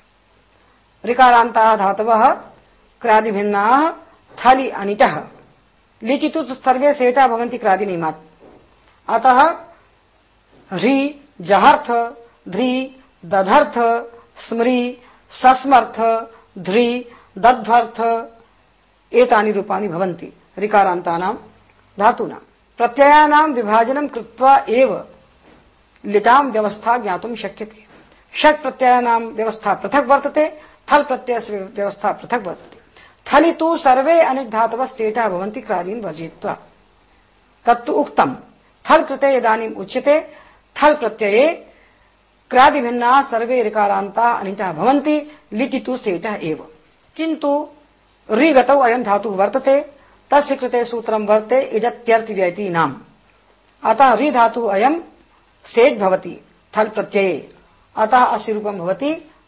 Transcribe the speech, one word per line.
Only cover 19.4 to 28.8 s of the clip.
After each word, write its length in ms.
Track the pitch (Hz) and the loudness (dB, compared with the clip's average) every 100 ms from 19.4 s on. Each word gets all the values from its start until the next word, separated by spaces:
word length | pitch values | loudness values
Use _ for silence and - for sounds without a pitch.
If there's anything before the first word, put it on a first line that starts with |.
| 214 | 0
रूपाणि 360 | 214 190 190 208 | -2 -4 -6 -6
भवन्ति 440 | 160 190 170 151 - _ - | -4 -6 -6 -14 -20 _ -8
ऋकारान्तानां 760 | 208 214 190 180 180 170 185 226 - _ _ _ _ - | 0 2 2 0 -4 -4 -4 -8 -12 _ _ _ _ -2
धातूनां. 400 | 208 240 185 - - _ _ - | -2 0 -6 -12 -20 _ _ -4
प्रत्ययानां 720 | 240 233 277 302 302 294 311 | -2 4 6 6 6 4 2
विभाजनं 580 | 247 208 220 233 269 294 | -2 0 0 0 -2 -6
कृत्वा 480 | 233 220 - 262 269 - | -10 -14 0 4 4 2
एव 400 | 226 262 180 - - _ _ _ _ _ _ _ _ | 2 2 0 -10 -20 _ _ _ _ _ _ _ _
लिटां 400 | 202 202 220 269 | -2 0 4 4
व्यवस्था 540 | 277 220 214 208 220 247 | 2 -2 -4 -4 -4 -2
ज्ञातुं 360 | 208 233 226 | -4 -6 -8
शक्यते. 520 | 233 196 - 214 - _ - _ _ _ | -10 -12 -12 -16 -18 _ -20 _ _ _
षट् 280 | - 294 302 | 0 2 2
प्रत्ययानां 600 | 262 - | -2 -2